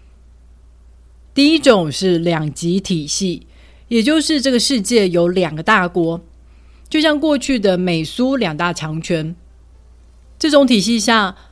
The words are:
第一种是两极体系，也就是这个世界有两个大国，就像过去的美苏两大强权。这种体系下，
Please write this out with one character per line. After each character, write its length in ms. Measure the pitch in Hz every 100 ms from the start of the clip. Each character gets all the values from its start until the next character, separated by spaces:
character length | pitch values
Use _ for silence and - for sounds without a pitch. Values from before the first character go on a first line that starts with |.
| - - - - - - - - - - - - -
第 200 | - 285
一 60 | 320
种 320 | 277 214 160
是 280 | 131 190 170
两 340 | 170 165 151
极 260 | 143 170 185
体 300 | 190 170 147
系， 360 | - 190 151 - - - - -
也 120 | 233
就 160 | 220 311
是 200 | 294 311
这 120 | 254
个 80 | 247
世 200 | - 269
界 280 | 190 240 190
有 180 | 170 175
两 300 | 180 170 151
个 80 |
大 240 | 165 214 180
国， 320 | 180 165 165 - - - - - - -
就 120 | 311
像 180 | 311 302
过 180 | 311 285
去 220 | - 254
的 180 | 196 180
美 280 | 180 165
苏 320 | 156 - 254 269
两 200 | 196 151
大 160 | 175
强 300 | 170 156 156
权。 320 | 160 170 156 175 - - - - - - - - - -
这 100 | 320
种 160 | 285
体 160 | 269 233
系 200 | 185 233
下， 340 | 202 226 226 - -